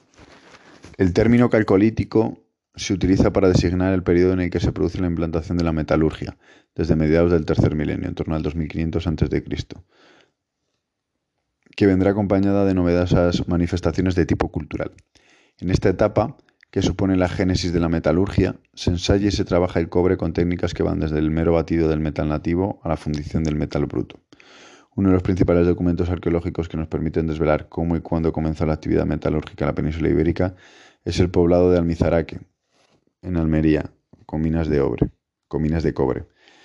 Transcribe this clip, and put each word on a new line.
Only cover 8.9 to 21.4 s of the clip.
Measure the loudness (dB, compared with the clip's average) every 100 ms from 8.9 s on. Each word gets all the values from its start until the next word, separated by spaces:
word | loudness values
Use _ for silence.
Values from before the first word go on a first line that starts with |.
| -4 -4
antes | -2 -2
de | -2
Cristo, | -4 -8 -10 -14 -20 _ _ _ _ _ _ _ _ _ _ _ _ _ _ _ _ _ _ 0
que | 4
vendrá | 4 2
acompañada | 0 0 2 2 2 2
de |
novedosas | 2 2 2 2 2 2 0 0
manifestaciones | 0 0 0 -2 0 0 0
de | 0
tipo | 0 -2
cultural. | -4 -8 -8 -10 -12 _ _ _ _ _ _
En | -2
esta | 0 2
etapa, | 2 2 2 -2 -4 _ _ _
que | -2
supone | -2 0 0 2
la | 0
génesis | 0 0 0 0
de | 0
la | 0
metalurgia, | 0 2 2 2 0 0 -2 _
se | -8 -4
ensaya | -2 0 2 2
y |
se | 0 0
trabaja | 0 0 0
el | -2
cobre | 0 2 0
con | -2
técnicas | -2 -2 -2 -4
que | -2
van | -2 -2
desde | -2 0
el | 0
mero | 0